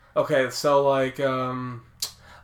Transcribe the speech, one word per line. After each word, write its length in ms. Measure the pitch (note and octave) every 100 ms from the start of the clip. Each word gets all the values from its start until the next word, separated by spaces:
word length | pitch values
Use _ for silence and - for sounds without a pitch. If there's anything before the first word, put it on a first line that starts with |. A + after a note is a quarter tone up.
| _ -
Okay, 340 | C#3+ D3 B2+
so, 360 | - D3 C#3+ C#3
like, 320 | C3+ C3 C3
um, 640 | C#3 C3 B2+ B2+ B2+ A#2+ - - - - - -